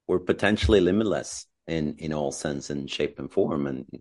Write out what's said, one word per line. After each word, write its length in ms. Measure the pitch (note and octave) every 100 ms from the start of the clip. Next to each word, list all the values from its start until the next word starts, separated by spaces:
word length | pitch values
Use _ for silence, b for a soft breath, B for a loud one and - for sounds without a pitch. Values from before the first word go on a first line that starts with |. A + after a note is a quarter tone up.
| -
we're 140 | F2+
potentially 640 | - F#2 G2+ G#2+ - G#2
limitless 640 | F2 G2 G#2+ D2+ - - - _ -
in, 300 | D#2+ D2+ D2
in 160 | D#2+
all 180 | D2+ C#2+
sense 380 | C#2+ D#2 C#2+ -
and 180 | C#2+ C#2
shape 300 | - D2 -
and 140 | C#2
form. 340 | - G#2 D#2+ C#2
And, 200 | C2 C2 C2+